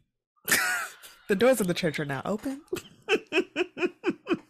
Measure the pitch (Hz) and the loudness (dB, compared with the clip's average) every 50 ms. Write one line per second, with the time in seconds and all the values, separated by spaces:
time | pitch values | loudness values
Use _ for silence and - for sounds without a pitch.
0 | _ _ _ _ _ _ _ _ - - - - 698 698 - - - - - - | _ _ _ _ _ _ _ _ -2 0 2 2 2 0 -2 -2 -4 -8 -12 -18
1 | - - - _ _ - 208 185 233 254 262 - 202 175 170 - 185 156 143 - | -20 -20 -20 _ _ -2 2 4 6 6 6 4 2 0 0 0 0 -2 -2 -2
2 | 151 143 139 131 - - 202 214 - 269 269 285 - - 359 - - - - - | -4 -4 -4 -4 -2 -4 -4 -4 -4 -6 -8 -8 -8 -8 -8 -8 -8 -14 -20 -14
3 | - - - - - - 294 339 - - - - 359 - - 277 339 339 - _ | -2 -2 -2 -2 0 -2 -2 -2 -2 -2 -2 -4 -4 -4 -2 -2 -2 -2 -2 _
4 | - 392 - - - - 330 - - | -4 -4 -4 -4 -4 -4 -4 -4 -4